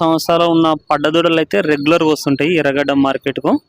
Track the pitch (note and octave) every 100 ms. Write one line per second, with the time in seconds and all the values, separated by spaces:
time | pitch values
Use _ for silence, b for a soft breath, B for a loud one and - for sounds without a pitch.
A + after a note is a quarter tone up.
0 | E3 D#3+ - E3+ E3+ E3 D#3+ D3+ - D3
1 | D3+ E3 E3+ E3 D#3 G3+ E3 C#3+ C#3+ E3+
2 | D#3 D3+ D3 C#3 D3 E3+ C#3+ C3+ C#3+ C#3
3 | C#3 C3+ C#3 C3 D#3+ C#4+